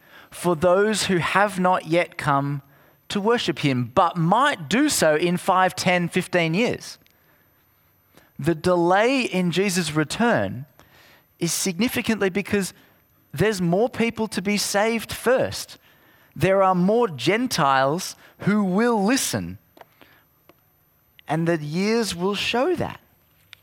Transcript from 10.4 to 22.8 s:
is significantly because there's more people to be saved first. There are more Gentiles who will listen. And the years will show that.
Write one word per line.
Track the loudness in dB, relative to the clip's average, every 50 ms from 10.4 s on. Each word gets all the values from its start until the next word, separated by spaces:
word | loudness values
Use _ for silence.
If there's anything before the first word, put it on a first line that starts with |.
| 0 -2 -6 -8 -12 -14 _ -20 -20 _ _ -20 -20 -20 -20 _ _ _ _ _
is | -4 -4
significantly | -4 -2 -2 -4 -2 -2 -2 -2 -2 -2 -2 -2 -2 0 0 -2
because | -2 -2 -2 -2 -2 -2 -2 -4 -8 -14 -20 _ _ _ _ _ _ _ _ _
there's | -2 0 0 0 0 0
more | 0 0 2 2 2 0
people | 0 -2 -2 -2 0 -2 -6 -4
to | -4 -4
be | -2 -2 -2
saved | -2 -2 -2 0 0 0 0 0 -2 -6 -8
first. | -12 -4 0 0 2 2 0 -2 -4 -8 -12 -14 -16 -20 _ _ _ _ _ _ _ _ _ _ _
There | -2 0 2 4 4
are | 4 4 4
more | 4 2 2 2 2 0 0
Gentiles | -2 -2 0 0 0 0 0 -2 0 0 2 2 4 4 2 2 0 -2 -6 -8 -12 -16 -20 -20 _ -4
who | -2 0 0 2 0
will | 0 0 2 2 2 2 2 2
listen. | 2 0 0 0 -2 -4 -4 -6 -8 -10 -14 -18 _ _ -20 -20 -20 _ _ -20 -20 _ _ _ _ _ _ _ -20 _ _ _ _ _ _ _ _ _ _ _ _ _ -20 -8 -4
And | -2 0 0
the | 0 0 -2
years | -2 -4 -4 -2 0 0 0 0 -2 -2 -4
will | -4 -4 -4 -2
show | -4 -4 -2 -2 0 0 0 -2
that. | -2